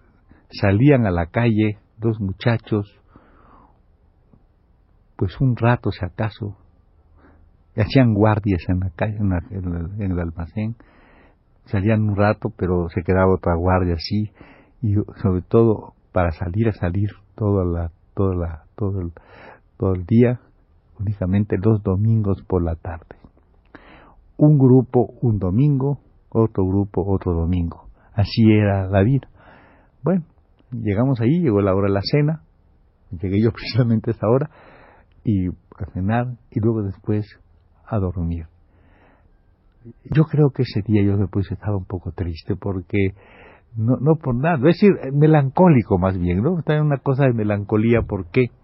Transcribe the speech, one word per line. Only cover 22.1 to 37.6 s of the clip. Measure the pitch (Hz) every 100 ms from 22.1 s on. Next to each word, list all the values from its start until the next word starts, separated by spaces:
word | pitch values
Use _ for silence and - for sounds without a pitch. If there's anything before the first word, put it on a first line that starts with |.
| 113 98 95
por | - 92
la | 85
tarde. | 82 85 82 - - - _ _ _ _ - - - - _ _ -
Un | 151 147
grupo | 131 131 117 127 104 -
un | 120 104
domingo, | 90 104 147 139 139 143 _ _ _
otro | 113 110 -
grupo | 95 98 101 92
otro | 98 95 92
domingo. | 85 82 90 82 - - - _
Así | - 101 117 110
era | 107 104 98 95
la | 98
vida. | 104 135 - _ - - - _ _ _
Bueno, | 151 185 - _ _ _ _
llegamos | 120 107 98 131 120
ahí, | 117 175
llegó | 156 101
la | 101
hora | 95 98
de |
la | 98
cena, | - 147 147 160 _ _ _ _ _ _ _
llegué | 87 92 101
yo | 113
<laughs> |
precisamente | - - 113 120 110 113
a |
esa | 110 107
hora, | 131 - - - - - _ _ _
y | - 98 90
a | 78 _ - -
cenar, | 90 95 117 127 117 _
y | 120
luego | 113 110
después | 98 - - 107 104 - _ _